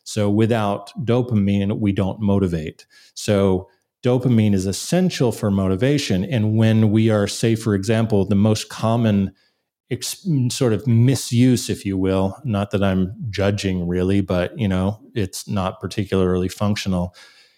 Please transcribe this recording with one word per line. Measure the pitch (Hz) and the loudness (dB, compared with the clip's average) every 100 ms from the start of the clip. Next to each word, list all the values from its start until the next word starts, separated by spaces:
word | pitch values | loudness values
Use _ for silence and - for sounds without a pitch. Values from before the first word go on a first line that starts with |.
So | - 107 101 | -10 -4 0
without | 104 113 117 104 101 - 202 113 | 2 2 2 -2 -4 -8 -8 -2
dopamine, | 123 123 107 98 101 98 117 | 0 0 0 0 0 -2 -2
we | 104 | -2
don't | 98 95 - | 0 -2 -2
motivate. | 101 98 92 82 80 - - - - | 0 2 0 -2 -6 -14 -20 -20 -20
So | - - 101 98 92 - _ _ _ | -8 0 2 2 0 -4 _ _ _
dopamine | 123 127 131 113 107 98 | -2 0 2 2 4 2
is | 95 | 0
essential | 92 - 175 185 - 123 | -6 -2 0 0 0 -2
for | - 107 | 0 0
motivation. | 98 95 95 131 147 - 101 | 0 0 0 0 0 0 -2
And | 175 123 107 110 | -2 0 0 2
when | 110 110 110 | 4 4 4
we | 110 113 | 4 2
are, | 107 101 | 2 0
say, | - 113 | 0 0
for | 113 113 101 | 0 0 0
example, | 98 113 110 101 95 | 0 0 2 2 2
the | |
most | 98 110 107 - | 2 2 0 -4
common | - 113 117 113 101 98 - _ _ _ _ - | -4 -2 2 2 2 0 -6 _ _ _ _ -10
ex-, | 123 - - 190 139 123 | -8 -8 -8 -2 0 0
sort | - 123 | 0 0
of | 101 123 | 0 2
misuse, | 117 123 123 - 120 127 120 - | 4 4 2 0 2 4 2 0
if | 95 98 | -6 -4
you | 95 | -2
will, | 95 95 98 - | 0 2 0 -4
not | 127 101 101 | -4 -4 -2
that | 98 | 0
I'm | 98 92 92 156 123 | 2 0 -2 -4 -8
judging | 98 98 104 98 92 87 | -2 0 0 -2 -2 -2
really, | 90 92 101 | 0 2 0
but, | 92 90 90 - | 0 -2 -2 -2
you | 101 | -2
know, | 92 95 104 - | 0 -2 -4 -8
it's | 117 92 - - | -6 -6 -6 -6
not | 104 92 - | -4 -4 -6
particularly | 92 - 92 95 92 92 92 | -8 -6 -2 0 2 0 -2
functional, | - 104 104 98 90 87 - - _ _ | -2 -2 -2 -2 -2 -4 -8 -20 _ _